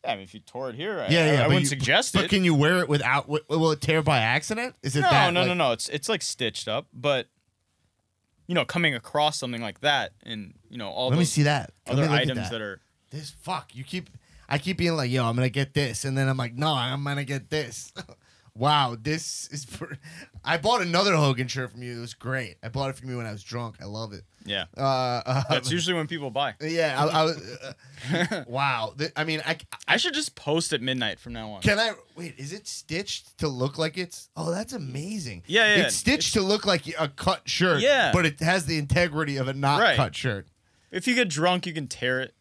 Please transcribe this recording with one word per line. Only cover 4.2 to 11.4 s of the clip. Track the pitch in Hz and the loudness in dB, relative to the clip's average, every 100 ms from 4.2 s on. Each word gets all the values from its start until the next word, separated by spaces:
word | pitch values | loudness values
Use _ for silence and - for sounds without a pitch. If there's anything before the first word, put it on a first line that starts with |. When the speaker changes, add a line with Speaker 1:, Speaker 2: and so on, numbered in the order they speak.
| 110 131 - 220 247 - | 4 2 -2 -4 -6 -6
Speaker 2:
Is | - 135 | -2 2
it | |
Speaker 1:
No, | 359 | 4
Speaker 2:
that, | - 175 | 6 6
Speaker 1:
no, | 175 | 4
Speaker 2:
like | 180 | 2
Speaker 1:
no, | 180 | 2
no. | 143 | 2
It's, | 113 - | 2 -2
it's, | 147 - | -6 -2
like, | 214 | -2
stitched | - - 120 - - | -2 -4 -4 -4 -4
up, | 110 - | -6 -6
but, | - 143 135 117 _ _ _ _ _ _ _ _ _ _ _ - | -4 0 0 -2 _ _ _ _ _ _ _ _ _ _ _ -4
you | 175 | -2
know, | |
coming | 131 175 165 127 | 0 0 0 0
across | - 151 151 151 | -4 0 0 0
something | 127 117 | -6 -6
like | 113 95 | -8 -4
that | 147 139 110 _ | 0 0 -2 _
and, | - 110 95 - _ | -14 -12 -12 -18 _
you | 123 | -12
know, | 101 | -8
all | 82 127 | -2 2
Speaker 2:
Let | 143 | 4
me | |
Speaker 1:
those | 175 | 4
Speaker 2:
see | - | 4